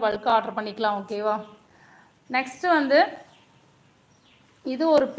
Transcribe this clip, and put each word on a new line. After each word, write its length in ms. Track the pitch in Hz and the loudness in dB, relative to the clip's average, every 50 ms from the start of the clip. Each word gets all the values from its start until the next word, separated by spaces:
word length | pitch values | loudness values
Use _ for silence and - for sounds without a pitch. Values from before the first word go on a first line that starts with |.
| 226 | -2
பல்கா 260 | 214 208 208 - 247 226 | -2 -2 -2 0 0 2
ஆர்டர் 200 | 220 214 208 196 | 2 0 -2 -6
பண்ணிக்கலாம். 400 | 214 214 208 196 214 220 208 208 202 | -6 -8 -8 -6 -2 -2 -2 -2 -2
ஓகேவா? 340 | 190 - 214 208 214 214 214 208 208 - - - _ _ _ _ _ - - - _ _ _ _ _ - 247 | -6 -8 -6 -4 -2 -2 -2 -2 -6 -10 -20 -20 _ _ _ _ _ -20 -20 -20 _ _ _ _ _ -6 -4
நெக்ஸ்ட் 280 | 254 262 262 - - - 359 339 | -4 -4 -6 -6 -4 0 2 2
வந்து 220 | 302 277 262 277 320 370 - - - - - - _ _ _ _ _ _ _ _ _ _ _ _ _ _ _ _ _ _ _ _ _ _ _ _ _ - | 2 4 4 4 4 4 2 -2 -8 -18 -20 -20 _ _ _ _ _ _ _ _ _ _ _ _ _ _ _ _ _ _ _ _ _ _ _ _ _ -8
இது 260 | 262 262 240 320 330 302 | -6 -4 0 2 4 4
ஒரு 120 | 294 269 269 - | 4 4 2 0